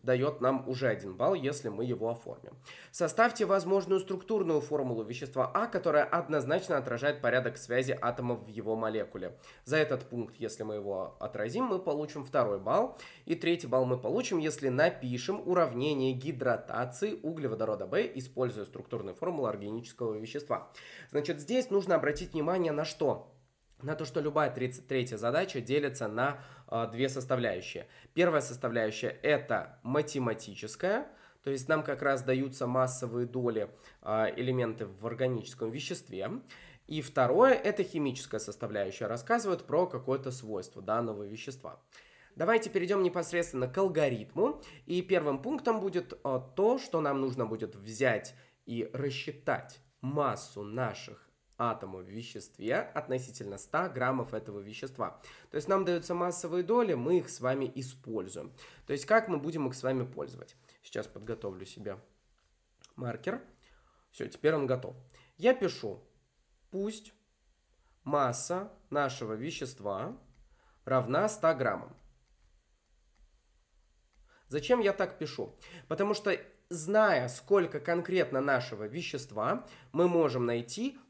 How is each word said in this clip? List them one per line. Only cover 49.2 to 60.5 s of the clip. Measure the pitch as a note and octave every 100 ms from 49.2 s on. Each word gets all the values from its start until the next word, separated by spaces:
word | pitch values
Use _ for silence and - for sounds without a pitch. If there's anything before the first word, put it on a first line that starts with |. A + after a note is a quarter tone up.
| - D3 - B2 - - _ _
массу | B2+ D3 C#3 G#2 - -
наших | G#2 A2+ B2 F#2+ - G#2 - _ _ -
атомов | A#2 A2+ F#2+ F#2+ F#2
в |
веществе | G#2 A#2+ G#2+ - - G#2+ D3+
относительно | - - - B2+ B2+ - G2+ G2
ста | - D3+ F3+
граммов | B2 B2+ C3 A#2 A2
этого | G#2+ G2+
вещества. | G2+ A2 C3+ C3 G2 - - - -
То | D3+
есть | D3+
нам | G3 F3+
даются | F3 E3
массовые | F3 F3 E3+ F3 F3
доли, | F3 A#3 A3+
мы | C#3+ B2+ F3+
их | -
с | -
вами | B2+ C3+ C3
используем. | - B2+ - - A2 F#2 F2 - - - - -
То |
есть | C#3 -
как | A3 A3
мы | D#3+
будем | C#3+ D#3+ C3
их |
с | B2+
вами | C3 C3 B2+
пользовать? | - C#2+ B2+ -